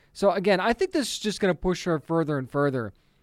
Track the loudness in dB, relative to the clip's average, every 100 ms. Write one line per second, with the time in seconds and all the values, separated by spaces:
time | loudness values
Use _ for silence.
0 | _ 0 2 2 2 2 2 0 0 -2
1 | -4 -4 -6 0 0 0 -2 -2 -2 -2
2 | 0 0 0 -2 -2 0 0 0 -4 -10
3 | _ _